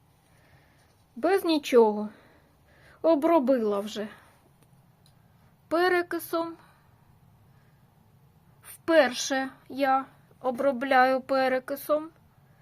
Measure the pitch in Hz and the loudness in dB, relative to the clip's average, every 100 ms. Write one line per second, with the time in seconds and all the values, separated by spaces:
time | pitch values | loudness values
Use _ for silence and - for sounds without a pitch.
0 | _ _ _ _ _ _ _ _ _ _ | _ _ _ _ _ _ _ _ _ _
1 | _ 240 320 392 359 311 - 247 220 208 | _ -4 0 0 0 -2 4 4 4 2
2 | 208 - _ _ _ _ _ _ - - | -8 -12 _ _ _ _ _ _ -20 -2
3 | 320 311 320 330 247 262 214 202 208 214 | 0 2 2 2 2 0 0 -4 -6 -10
4 | 214 - - _ _ _ _ _ _ _ | -12 -16 -20 _ _ _ _ _ _ _
5 | _ _ _ _ _ _ _ 320 359 359 | _ _ _ _ _ _ _ 0 2 0
6 | 349 339 - 339 330 330 - _ _ _ | -2 -8 -6 -6 -6 -10 -20 _ _ _
7 | _ _ _ _ _ _ _ _ _ _ | _ _ _ _ _ _ _ _ _ _
8 | _ _ _ _ _ _ - - - 330 | _ _ _ _ _ _ -20 -12 2 4
9 | 247 247 - 269 262 - - 262 269 269 | 4 -2 -6 -4 -6 -12 -14 -4 -2 -2
10 | 262 _ _ _ 254 247 277 240 269 262 | -4 _ _ _ -8 -2 -4 -2 2 4
11 | 262 262 262 269 262 262 254 277 - 302 | 4 0 -2 -2 0 -2 -6 -10 -2 -4
12 | 320 - _ _ _ _ | -4 -16 _ _ _ _